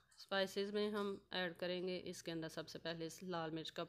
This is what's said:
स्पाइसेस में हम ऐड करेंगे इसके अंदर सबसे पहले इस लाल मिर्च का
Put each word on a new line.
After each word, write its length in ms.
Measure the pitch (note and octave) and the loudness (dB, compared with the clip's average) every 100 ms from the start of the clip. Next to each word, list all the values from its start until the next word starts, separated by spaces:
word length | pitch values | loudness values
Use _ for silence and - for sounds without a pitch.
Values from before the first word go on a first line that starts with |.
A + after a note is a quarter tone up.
| _ - | _ -20
स्पाइसेस 540 | - G3 F#3+ G3+ G3+ | 0 4 4 2 2
में 160 | G#3 G#3 | 2 4
हम 300 | G#3 G3+ G3 - | 2 0 -2 -2
ऐड 220 | F#3 F3+ E3+ | 0 0 0
करेंगे 400 | F3+ F3+ F#3 F3+ - | 0 2 0 0 -2
इसके 260 | F3+ - | -6 -4
अंदर 160 | E3 D#3+ | -2 -2
सबसे 280 | D#3+ D#3+ - | -4 -6 -4
पहले 260 | E3 E3 D#3+ | -4 -2 -4
इस 160 | - F#3 | -4 -2
लाल 240 | E3+ D#3+ | 0 0
मिर्च 180 | D#3+ D#3 | 0 -2
का 120 | - | -4